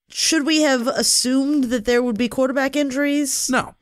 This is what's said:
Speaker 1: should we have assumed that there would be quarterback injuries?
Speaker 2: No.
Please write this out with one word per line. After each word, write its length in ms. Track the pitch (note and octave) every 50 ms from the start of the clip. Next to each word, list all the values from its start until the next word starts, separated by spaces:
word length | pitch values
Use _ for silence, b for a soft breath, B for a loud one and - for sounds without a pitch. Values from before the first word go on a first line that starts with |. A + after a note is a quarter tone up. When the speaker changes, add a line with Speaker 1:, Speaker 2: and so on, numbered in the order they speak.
| _ -
Speaker 1:
should 380 | - - - - D#4+ D#4+ C4
we 160 | D#4+ D#4 G#3
have 240 | G3+ G#3 C4 B3 A#3
assumed 800 | C4+ - A#3 A#3 - - - - B3+ C4 C4+ C4+ C#4+ D4+ D4 B3+
that 200 | A3+ B3+ A#3+ G3+
there 180 | B3 A#3+ A#3+
would 140 | B3+ B3 A3+
be 120 | G3+ B3 A3+
quarterback 480 | - C4 C4 C4 B3 C#4 C4 C#4 C#4
injuries? 760 | D4 D4 C#4 B3 C#4 C#4+ C#4+ C#4+ D4 C#4+ C4 - - - -
Speaker 2:
No. 240 | B3+ A#3+ - - - _